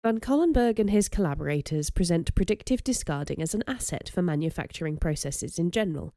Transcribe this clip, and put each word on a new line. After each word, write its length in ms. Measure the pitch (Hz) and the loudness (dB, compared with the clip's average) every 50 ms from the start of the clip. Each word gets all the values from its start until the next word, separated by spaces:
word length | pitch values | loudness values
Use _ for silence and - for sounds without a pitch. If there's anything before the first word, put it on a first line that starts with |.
| - | 2
Van 160 | 226 226 220 | 2 0 0
Collenberg 600 | - 240 269 294 339 339 294 254 240 233 220 226 | 0 2 2 4 4 4 4 4 4 4 4 2
and 100 | 214 196 | 2 4
his 180 | 202 208 196 | 4 4 2
collaborators 800 | - - - 196 151 143 151 151 143 147 147 143 - 156 151 147 - | 2 0 0 0 0 0 -2 -2 -2 -2 -2 -2 -2 -2 -2 -2 0
present 460 | - - 185 170 170 170 165 - - | 0 0 2 4 2 2 2 2 2
predictive 480 | - 190 - 214 208 - - 262 247 - | 2 2 2 0 -2 0 0 0 0 2
discarding 580 | - 247 - - - 151 143 147 - 160 160 | -2 -2 -2 -2 -4 -4 -4 -4 -4 -4 -4
as 140 | 160 165 - | -2 -2 -2
an 80 | 208 - | -4 -2
asset 440 | - 262 240 - - - - - - - | -4 -6 -6 -4 -6 -6 -6 -8 -4 -2
for 80 | 190 | 0
manufacturing 760 | 180 170 151 147 160 160 - - - - - - 165 156 151 | 0 2 2 0 0 -2 -2 -4 -8 -8 -8 -6 -4 -4 -2
processes 600 | 151 - 165 151 151 - 143 143 - - - - | 0 0 0 0 -2 -4 -6 -6 -6 -8 -6 -2
in 140 | - 165 175 | 0 0 0
general 400 | - 220 214 185 156 139 82 82 _ | 2 0 0 0 -2 -4 -6 -10 _